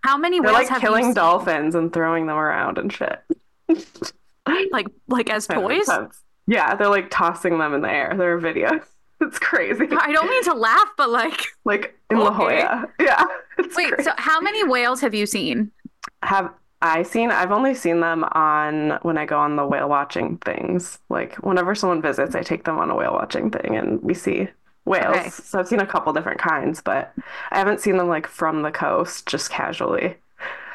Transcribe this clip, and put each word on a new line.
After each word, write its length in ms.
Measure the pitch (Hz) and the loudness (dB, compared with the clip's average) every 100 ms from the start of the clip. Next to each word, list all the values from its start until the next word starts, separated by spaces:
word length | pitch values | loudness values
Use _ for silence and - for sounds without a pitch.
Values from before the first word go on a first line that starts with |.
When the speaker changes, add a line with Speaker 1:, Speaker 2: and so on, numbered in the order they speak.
Speaker 1:
How 120 | 269 285 | 2 2
many 240 | 330 359 | 2 2
Speaker 2:
They're, 120 | 214 | 4
Speaker 1:
whales 80 | 220 | 4
Speaker 2:
like, 60 | 254 | 4
Speaker 1:
have 120 | 262 | 2
you 40 | 220 | 4
Speaker 2:
killing 180 | 220 247 | 4 4
Speaker 1:
seen? 80 | 214 | 4
Speaker 2:
dolphins 600 | 170 175 180 156 151 170 | 4 4 2 0 0 0
and 160 | 165 | 0
throwing 360 | 170 165 165 160 | 0 0 0 0
them 100 | 151 | -2
around 400 | 156 - 90 - | 0 0 -2 -4
and 160 | 202 | -6
shit. 260 | - - - _ - _ _ - | -4 -6 -6 _ -8 _ _ -6
<laughs> 460 | 320 - - - - _ _ - 349 381 | -6 -6 -12 -12 -12 _ _ -4 -2 0
Speaker 1:
Like, 160 | 269 202 - - | -2 -4 -12 -4
like, 220 | 254 233 | -2 0
as 160 | 214 208 | -2 -2
Speaker 2:
Kind 160 | 165 | -2
of 60 | 190 | 0
Speaker 1:
toys? 200 | 311 415 | 0 0
Speaker 2:
intense. 340 | 170 110 - _ _ - | 0 -2 -14 _ _ 0
Yeah, 260 | 220 156 202 | 2 2 2
they're, 140 | 208 | 4
like, 200 | 202 190 | 2 0
tossing 480 | - 170 175 185 170 | 0 0 2 0 0
them 140 | 151 143 | 0 0
in 60 | |
the 80 | - | 0
air. 260 | 143 104 196 | 0 0 0
There 180 | 180 170 | 0 0
are 60 | |
videos. 420 | 165 - - 311 - | -2 0 0 0 -4
<laughs> 60 | _ _ _ | _ _ _
It's 160 | 302 - | -4 -2
crazy. 480 | - 359 - - 320 | 0 0 0 -2 0
Speaker 1:
I 220 | - - | 0 2
don't 160 | 311 339 | 2 2
mean 140 | 508 403 | 0 0
to 80 | |
laugh, 380 | 277 220 311 415 - | 0 4 4 4 2
but, 120 | 262 | 0
like, 340 | 233 226 - - - - | 2 0 -2 -8 -6 -2
Speaker 2:
Like, 340 | 202 - - _ | -2 -2 -12 _
in 100 | 220 | 2
La 80 | 208 | 2
Speaker 1:
okay. 320 | 208 190 - | 2 2 2
Speaker 2:
Jolla. 260 | - 247 269 | 2 -2 -6
<laughs> 60 | - | 0
Yeah. 260 | 320 - - - - - | 2 4 2 0 -10 -4
It's 180 | 349 349 | -2 -2
Speaker 1:
Wait, 140 | 330 | -2
Speaker 2:
crazy. 140 | - 294 | 0 -2
Speaker 1:
so 60 | - | -2
how 220 | - 320 | 2 2
many 240 | 381 427 | 2 0
whales 380 | 381 247 240 254 | 2 4 2 2
have 120 | 269 | 0
you 120 | 208 208 | 0 -2
seen? 460 | 208 151 233 214 _ - _ - _ | -2 -2 -2 -2 _ -20 _ -20 _
Speaker 2:
Have 280 | - 196 175 - _ _ | 0 0 0 -8 _ _
I 220 | 170 160 | 0 2
seen? 260 | 185 226 233 | 0 0 2
I've 220 | 202 180 | 2 2
only 240 | 208 269 254 | 2 2 0
seen 240 | 170 170 | 0 2
them 240 | 165 165 - | 2 0 0
on, 680 | - 156 151 151 151 151 151 | 2 4 2 0 0 -2 0
when 160 | 170 160 | 0 -2
I 80 | 156 | 0
go 120 | 151 | 0
on 200 | 147 147 | 2 0
the 80 | 143 | 0
whale 220 | 143 143 | 0 2
watching 480 | 143 143 - - 175 | 0 0 -4 -4 -4
things. 640 | - - - 180 175 - _ | -6 -4 -2 -2 -4 -16 _
Like, 260 | - - - | -4 -4 -6
whenever 400 | - 185 175 208 | 0 0 0 0
someone 260 | 190 170 | 0 0
visits, 320 | 156 139 139 | 0 0 -2
I 80 | - | -2
take 220 | - 165 | -4 -4
them 160 | - 156 | -2 -2
on 100 | 160 | 0
a 60 | - | 0
whale 160 | - | 0
watching 380 | - - - 214 | -2 -2 -2 -2
thing 240 | - - 110 | -4 -2 -2
and 260 | - - | -2 -2
we 120 | - | -2
see 340 | 190 190 190 196 _ _ _ - | -2 -2 -2 -4 _ _ _ -2
whales. 320 | 180 - 180 | 0 2 0
Speaker 1:
Okay. 120 | 180 | -2
Speaker 2:
So 300 | - - 196 | -12 -6 -4
I've 80 | 185 | 0
seen 140 | 208 | 0
a 40 | 196 | 0
couple 280 | 170 - | -2 0
different 260 | 147 - - | -2 -4 -4
kinds, 420 | - 151 135 160 | -2 -2 -2 -4
but 320 | - 101 - - - - - | -2 -2 -2 -12 -14 -14 -4
I 60 | - | 0
haven't 220 | 196 214 | 0 0
seen 160 | 208 185 | 2 2
them, 100 | 175 | 2
like, 180 | 160 151 | -2 -4
from 360 | - 160 156 | -4 -2 -2
the 80 | 151 | -4
coast, 560 | 151 151 - 170 - - | -2 0 0 -2 -6 -6
just 240 | - - | -6 -6
casually. 640 | - - - - - 185 - _ _ - - - | -6 -6 -4 -2 -2 -2 -6 _ _ -14 -14 -14